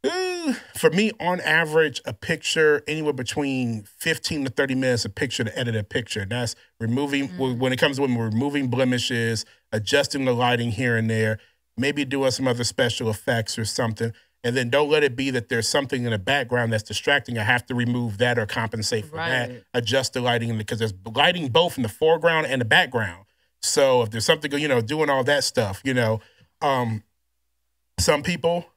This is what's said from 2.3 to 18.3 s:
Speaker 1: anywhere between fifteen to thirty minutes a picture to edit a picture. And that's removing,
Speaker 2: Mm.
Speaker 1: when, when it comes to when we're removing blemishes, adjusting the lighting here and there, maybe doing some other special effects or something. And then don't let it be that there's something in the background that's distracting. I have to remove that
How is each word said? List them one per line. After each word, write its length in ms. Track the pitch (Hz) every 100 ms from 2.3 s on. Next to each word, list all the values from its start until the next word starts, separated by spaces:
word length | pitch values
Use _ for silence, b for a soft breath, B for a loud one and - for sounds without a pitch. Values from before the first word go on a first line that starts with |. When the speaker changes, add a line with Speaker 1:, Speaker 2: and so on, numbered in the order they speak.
| 165 - 165 156 147 -
Speaker 1:
anywhere 260 | 156 151
between 680 | 131 120 - 139 131 123 110
fifteen 600 | 101 _ 165 160 - 156 135
to 60 |
thirty 220 | - 139 131
minutes 300 | 131 120 107
a 40 |
picture 340 | - 143 -
to 140 | 110 -
edit 180 | 123 110
a 80 |
picture. 380 | 101 - 110 107
And 100 | 98
that's 240 | 120 117 - b _
removing, 500 | 113 123 143 143 135
Speaker 2:
Mm. 80 | -
Speaker 1:
when, 220 | 131 120
when 140 | 131
it 40 | 127
comes 180 | 151 135
to 60 |
when 120 | 139 117
we're 140 | 113
removing 380 | 107 143 143 131
blemishes, 760 | 120 127 123 - 120 117 110 - b b
adjusting 540 | 110 101 143 135 143 131
the 80 |
lighting 380 | 120 123 120 120
here 240 | 101 127 117
and 100 | 113
there, 280 | 110 110 110 b b _ -
maybe 260 | 135 147 135
doing 260 | 135 135
some 160 | - 131
other 160 | 120
special 460 | 120 - 123 - 117
effects 480 | 107 - 120 110 -
or 80 | 107
something. 460 | - 117 107 117 b b b
And 120 | 120 127
then 140 | 120
don't 200 | 139 147
let 140 | 151
it 120 | 147 120
be 160 | 135
that 180 | 127 -
there's 180 | 120 110
something 360 | 147 139 135
in 80 | 120
the 80 | 107
background 520 | 92 143 120 123 117
that's 100 | 110
distracting. 540 | - 107 - 147 117 117
I 40 |
have 220 | 107 123 -
to 80 | 123
remove 440 | 120 123 120 101
that 180 | 120